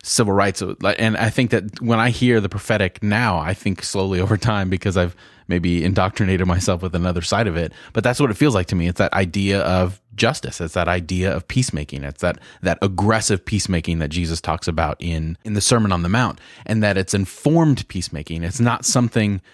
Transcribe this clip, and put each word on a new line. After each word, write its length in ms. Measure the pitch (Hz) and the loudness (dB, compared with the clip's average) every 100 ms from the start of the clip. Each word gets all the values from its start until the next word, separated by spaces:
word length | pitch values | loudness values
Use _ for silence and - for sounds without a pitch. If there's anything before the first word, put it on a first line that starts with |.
civil 300 | - - 104 | -4 0 2
rights. 280 | 98 98 - | 4 2 0
And 560 | 95 98 98 - 110 110 | -6 -2 -2 2 2 2
I 120 | 110 | 0
think 220 | - 123 | 2 2
that 300 | 113 104 - | 0 -2 -6
when 180 | 117 113 | 0 2
I 100 | 120 | 2
hear 280 | - 123 113 | 2 4 4
the 100 | 98 | 2
prophetic 540 | 101 - 107 92 - | -4 -2 0 0 -2
now, 340 | 104 104 120 87 | -2 0 0 0
I 140 | 78 | -2
think 300 | - 101 90 | -4 -4 -4
slowly 380 | - 101 95 92 | -4 -2 0 0
over 160 | 98 104 | 2 0
time 320 | 117 104 95 | 0 -2 -2
because 260 | 92 101 90 | -2 0 2
I've 200 | 87 - - - - | 0 -2 -18 -20 -4
maybe 340 | 87 87 87 | -2 0 2
indoctrinated 640 | 85 92 92 - 98 92 90 | 2 2 0 0 0 2 2
myself 340 | 90 92 87 | 0 0 -2
with 120 | 90 87 | -2 -2
another 260 | 90 85 | -2 -2
side 260 | 82 101 107 | -2 0 0
of 100 | 82 | -2
it. 160 | 80 - - | -4 -8 -8
But 100 | 113 | -2
that's 160 | 120 127 | -2 0
what 100 | 135 | 0
it 60 | 104 | 2
feels 160 | 147 104 | 2 2
like 120 | 87 | 0
to 80 | 92 | 0
me. 120 | 85 | 0
It's 120 | 87 | 0
that 120 | 98 | 0
idea 480 | 98 92 101 98 98 | 2 0 0 0 0
of 380 | 65 92 92 95 _ 104 | 2 2 0 -4 _ -2
justice. 460 | 113 151 123 - | 0 0 -8 -8
It's 140 | 82 90 | -4 -2
that 120 | 85 | 0
idea 480 | 90 82 90 92 - | -2 -2 -2 0 -2
of 120 | - | -4
peacemaking. 560 | 127 127 76 76 69 | -2 -2 -4 -8 -8
It's 180 | 69 69 | -10 -4
that, 180 | 87 - - - | -4 -4 -10 -4
that 160 | 87 82 | -2 0
aggressive 600 | 101 92 101 110 - 98 | 0 0 2 2 2 -2
peacemaking 540 | - 101 - 87 87 82 | 0 -2 0 -2 -2 -2
that 100 | 73 | -2
Jesus 320 | 82 82 80 | -2 -2 -2
talks 260 | - 76 - | -4 -4 -2
about 280 | 80 78 - | -2 -2 -2
in, 380 | 85 80 80 82 | -4 -4 -4 -8
in 100 | 110 | -4
the 80 | 104 | -2
Sermon 300 | - 120 104 | 2 2 4
on 120 | 90 | 2
the 60 | 85 | 2
Mount, 300 | 113 113 - - - - | 2 0 -2 -14 -18 -4
and 160 | 113 | 0
that 140 | 104 95 | 2 2
it's 180 | 95 98 | 0 0
informed 720 | 92 - 147 165 160 131 - | -2 -2 2 4 4 2 -2
peacemaking. 560 | 92 - 73 73 82 | -8 -8 -8 -8 -6
It's 160 | 85 95 | -6 0
not 260 | 117 117 - | 0 0 0
something 560 | 131 120 117 104 98 - | 0 0 0 0 -2 -6